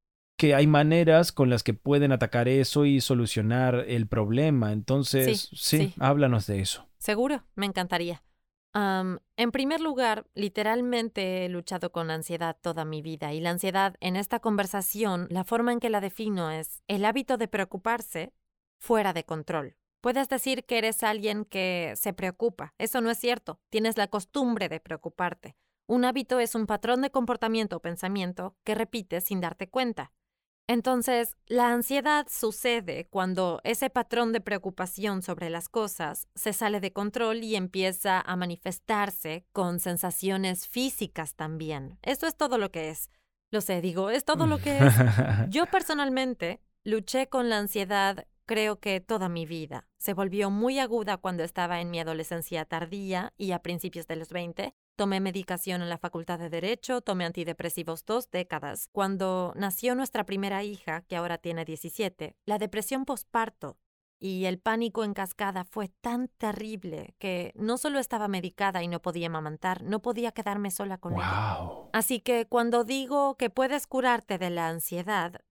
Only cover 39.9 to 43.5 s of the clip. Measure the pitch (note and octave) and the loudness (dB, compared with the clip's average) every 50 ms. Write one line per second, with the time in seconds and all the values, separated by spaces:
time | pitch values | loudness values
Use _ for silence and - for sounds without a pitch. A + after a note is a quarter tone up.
39.9 | F3 E3+ - F3+ E3+ - F#3+ G3 F#3+ F#3+ F#3+ F#3 F3+ - - - - B3 C4 C4+ | -2 -2 -2 -2 -2 -2 0 0 0 0 0 -2 -2 -4 -6 -6 -4 -2 -2 -2
40.9 | - - G#3 - - - D#3+ - - - E3 D#3 D#3+ D#3 D#3 D#3 D3+ C#3+ D#3+ E3+ | -2 -4 -6 -6 -6 -6 -8 -8 -6 -6 -6 -6 -6 -6 -6 -6 -6 -6 -8 -12
41.9 | F#3 - - - C#4 - D#4+ E4 - - D4+ C4 B3 A3+ G3 F#3 - E3 D#3 D#3 | -14 -8 -4 -4 -2 -2 -2 -2 -2 0 0 2 2 2 0 0 -2 -6 -6 -6
42.9 | D#3 - - - _ _ _ _ _ _ _ _ | -6 -8 -10 -12 _ _ _ _ _ _ _ _